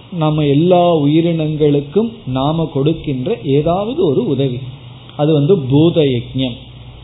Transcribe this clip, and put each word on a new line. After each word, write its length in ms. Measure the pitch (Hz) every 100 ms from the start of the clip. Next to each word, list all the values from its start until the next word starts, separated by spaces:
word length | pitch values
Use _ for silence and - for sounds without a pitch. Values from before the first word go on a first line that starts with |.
| -
நம்ம 300 | 175 156 151 147
எல்லா 360 | 139 175 175 175 165
உயிரினங்களுக்கும் 1120 | 143 156 170 165 151 156 147 143 143 196 226 - 127
நாம 340 | 127 139 165 160
கொடுக்கின்ற 600 | 135 139 165 156 131 139 220 131
ஏதாவது 480 | 139 156 175 208 294
ஒரு 180 | 175 135 233
உதவி, 320 | 131 135 120 - - - - - -
அது 160 | 151
வந்து 240 | 151 143 -
பூத 420 | 127 143 165 165 143
யஜ்ஞம். 520 | 123 117 131 131 113 - - - -